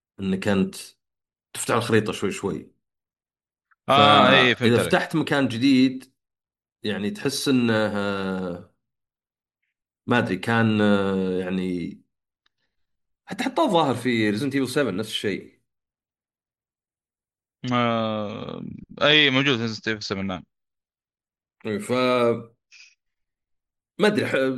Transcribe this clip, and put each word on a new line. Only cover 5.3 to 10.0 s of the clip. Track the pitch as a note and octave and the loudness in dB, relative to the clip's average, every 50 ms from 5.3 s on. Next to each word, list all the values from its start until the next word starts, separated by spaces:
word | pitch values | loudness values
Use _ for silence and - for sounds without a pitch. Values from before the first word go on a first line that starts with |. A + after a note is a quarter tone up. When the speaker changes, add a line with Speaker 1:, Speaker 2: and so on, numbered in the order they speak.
| D#3 C#3+ C#3 A#2 | 0 0 0 -2
Speaker 1:
جديد، | A2+ A2+ B2+ C#3 C3+ B2+ C3 C3 B2+ C3 - - _ _ _ _ _ _ _ _ _ _ _ _ _ _ - | -2 0 2 4 6 6 4 4 2 -4 -10 -18 _ _ _ _ _ _ _ _ _ _ _ _ _ _ -8
يعني، | G#2+ G2 F#2 G#2 G2+ | -6 -6 -4 -4 -6
تحس | G#2 - - C#3 C3 - - D3 | -6 -4 -4 -4 -4 -2 0 0
إنه، | C3 B2 A#2+ A#2 A2+ | 2 2 2 2 2
آه، | A2 G#2+ G#2+ G#2 G2+ G2+ G2+ G2 G2 G2 F#2+ F#2+ F#2+ F#2 F2 F2 F2 F2+ - _ _ _ _ _ _ _ _ _ _ _ _ _ _ _ _ _ _ _ _ _ _ _ _ _ _ | 2 0 0 -2 -2 -4 -4 -4 -4 -4 -4 -4 -4 -6 -6 -8 -10 -12 -18 _ _ _ _ _ _ _ _ _ _ _ _ _ _ _ _ _ _ _ _ _ _ _ _ _ _